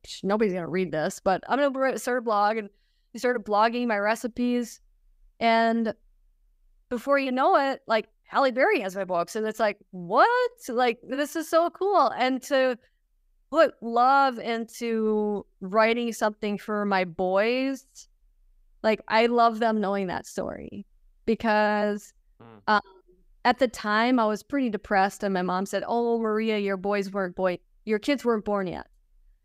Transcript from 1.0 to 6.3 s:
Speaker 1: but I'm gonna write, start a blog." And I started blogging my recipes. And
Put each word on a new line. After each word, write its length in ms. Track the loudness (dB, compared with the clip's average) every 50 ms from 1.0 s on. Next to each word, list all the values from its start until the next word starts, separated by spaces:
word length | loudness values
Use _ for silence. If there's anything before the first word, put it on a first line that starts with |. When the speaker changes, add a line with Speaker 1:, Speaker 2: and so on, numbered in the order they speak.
| -2 -4 -4 -2
Speaker 1:
but 240 | 0 0 0 0 0
I'm 120 | -2 0 2
gonna 180 | 2 0 0 0
write, 220 | -2 -2 -2 -2
start 180 | -4 -4 -4 -2
a 40 |
blog." 340 | -2 0 2 2 2 2 0
And 120 | -2 -6 -10 -16 _ _ _ _ _ _ _ -10
I 40 | -4
started 260 | -2 -2 -2 -2 -2
blogging 420 | 0 2 2 4 2 2 0 -2
my 120 | -2 -2 0
recipes. 840 | 0 0 0 -2 -4 -6 -4 -2 -2 0 0 -2 -2 -6 -10 -20 _ _ _ _ _ _ _ _ _ _ _ _
And 560 | 0 2 4 4 4 2 2 0 -2 -4 -6 -8 _ _ _ _ _ _